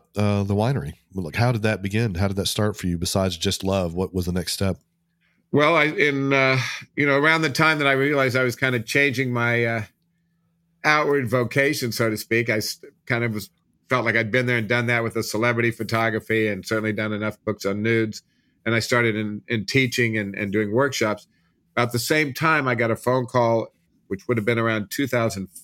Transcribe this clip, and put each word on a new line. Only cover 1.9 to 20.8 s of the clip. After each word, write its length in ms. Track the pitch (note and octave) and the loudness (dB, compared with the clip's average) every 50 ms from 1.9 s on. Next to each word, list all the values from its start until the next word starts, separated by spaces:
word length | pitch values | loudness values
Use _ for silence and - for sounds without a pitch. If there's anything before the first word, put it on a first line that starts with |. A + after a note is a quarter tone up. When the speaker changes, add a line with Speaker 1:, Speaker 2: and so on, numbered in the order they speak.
| G2+ A2 A#2+ A2 F2+ | 0 0 0 0 0
Speaker 1:
How 120 | E2 G2+ | 0 -2
did 100 | G2 G2 | 0 0
that 100 | G2 F2+ | -2 -4
start 280 | - - - G#2 G#2+ G#2 | -2 -2 0 -2 -2 -2
for 120 | - - | -4 -4
you 100 | F2+ F2 | -4 -2
besides 400 | E2+ F2 - - G2+ F#2+ F#2 F2 | -2 -2 0 0 0 0 0 -2
just 260 | D#2+ - G2+ F#2 - - | -2 -2 -2 -2 -2 -2
love? 300 | F#2+ G2 G2 F2+ E2+ E2 | 0 0 0 0 -2 -2
What 180 | F2+ F#2+ F2+ F#2 | -4 -4 -2 -2
was 120 | F#2 E2+ | -4 -2
the 60 | F2+ | -2
next 220 | F2 F#2 E2 - - | -2 -2 -4 -4 -4
step? 240 | - G2 F#2+ F2 - _ _ _ _ _ _ _ _ _ _ _ _ _ _ | -2 -2 -2 -2 -4 _ _ _ _ _ _ _ _ _ _ _ _ _ _
Speaker 2:
Well, 240 | - C#3+ D3 D#3 E3+ | 2 2 4 4 4
I, 100 | D#3+ D3 | 4 2
in, 480 | D3+ D#3 G3+ D3 D3 C#3 C#3 C3+ C#3 C#3 | 2 2 2 2 2 2 2 2 2 4
uh, 260 | C3+ C3+ C3+ C3 C3 A#2+ - - - - - _ | 4 4 4 4 2 0 -4 -8 -10 -14 -8 _
you 100 | - C#3+ | 0 2
know, 120 | C#3+ C#3 | 2 4
around 260 | C#3 C#3+ D#3+ D#3+ E3 D#3+ | 4 4 4 4 4 2
the 60 | D3+ | 0
time 260 | B2+ - D#3+ D#3+ D#3 | 2 2 4 4 4
that 100 | D3+ C#3+ | 4 2
I 60 | C#3 C3+ | 2 2
realized 420 | C3+ C3+ C#3+ D3 C#3 C3 C3 A#2 | 2 2 2 2 2 2 2 2
I 80 | C3 B2+ | 2 2
was 120 | B2 A#2 | 0 0
kinda 240 | - C#3 C3 B2 A#2+ | 0 0 0 0 -2
changing 520 | A2+ - - C#3+ C#3+ C#3+ B2 B2 C3+ B2 | -2 0 2 2 2 2 2 0 -2 -2
my, 340 | B2 A#2+ A#2+ A#2+ A#2 A#2 A#2 | 0 0 0 2 2 2 0
uh, 180 | A2+ A#2 A2+ G#2 - _ _ _ _ _ _ _ _ _ _ _ _ _ _ _ _ _ _ - | 0 -2 -4 -6 -8 _ _ _ _ _ _ _ _ _ _ _ _ _ _ _ _ _ _ 0
outward 460 | D3+ D3+ D3+ D3+ D3 C#3+ C#3+ C3 G#2+ | 2 2 4 2 2 0 0 0 0
vocation, 600 | A#2 B2+ A#2+ G#2+ - C#3 C#3 D3 D3+ - C3+ A#2 | 0 0 0 0 0 0 0 0 0 -2 -4 -4
so 180 | G#2+ - A#2+ A2 | -2 -2 -2 -2
to 80 | G#2+ | -2
speak, 320 | G#2 - - A2+ A#2 A#2 A#2 | -4 -4 -2 0 0 0 0
I 80 | A2 | -2
s-, 220 | G#2+ G#2 - - - - - - _ _ | -2 -2 -4 -8 -10 -16 -20 -20 _ _
kind 180 | - B2+ A#2+ A#2+ | -4 -2 -2 -2
of 100 | A#2 G#2+ | -4 -4
was, 160 | G#2+ G2+ - _ _ _ _ _ _ _ - | -6 -8 -12 _ _ _ _ _ _ _ -2
felt 160 | C3 B2+ A2 | -2 0 0
like 100 | A2+ A2 | 2 0
I'd 160 | A2+ A2+ G#2+ | 0 0 2
been 140 | G2+ B2+ B2 | 0 0 2
there 120 | B2 B2 | 2 0
and 120 | A#2 A2 G2 | 0 0 0
done 180 | A#2+ B2 A#2 | 0 0 0
that 160 | A#2+ A#2+ A#2 A#2 | 0 0 0 -2
with 120 | A2 - | -2 -4
the 80 | A2+ G#2+ | -4 -4
celebrity 480 | - - G#2+ A#2 A#2+ A#2+ A#2 A#2 A#2 | -4 -2 0 0 0 2 2 0 0
photography 760 | A2+ - A2 - A#2 A2+ A2+ A2+ G#2+ G#2+ - - A2+ A2 A2 | -2 -4 -4 -2 -2 0 0 0 -2 -4 -2 -2 0 0 0
and 180 | G#2+ G2+ F#2+ F#2 | 0 -2 -4 -4
certainly 280 | - A2+ A2 G#2+ A2 G#2 | -4 -2 -2 0 -2 -2
done 200 | G#2+ A2 G#2+ G#2+ | -2 -4 -4 -4
enough 300 | G#2 G#2+ G#2+ G#2 - _ | -4 -4 -6 -6 -6 _
books 220 | A2 G2+ - - | -6 -6 -4 -4
on 180 | G2 G2+ G#2 G#2+ | -4 -2 -2 0
nudes. 400 | A2+ A2+ A2+ A2 A2 G#2+ - - _ _ _ _ _ _ _ - | 0 2 2 0 -2 -6 -10 -18 _ _ _ _ _ _ _ -4
And 100 | A2+ A#2 | 0 0
I 40 | A2+ | 0
started 360 | G#2+ - B2+ A#2+ A#2 A2+ G#2+ | 0 2 2 2 2 2 0
in, 260 | A2 G#2+ G#2 G#2 G#2 - | -2 -4 -4 -6 -10 -6
in 180 | - A#2+ A2 G2 | -4 -4 -4 -2
teaching 520 | - - C3+ C3 B2 - B2+ A#2+ A2+ A2 | 0 0 0 2 2 0 0 0 0 0
and, 180 | A2 G#2 G2 G2 | -2 -4 -4 -6
and 160 | G2 G#2 G2+ | -6 -6 -2
doing 200 | F#2+ G#2+ G#2+ G2+ | -2 -2 0 0
workshops. 540 | G#2 B2 | 0 0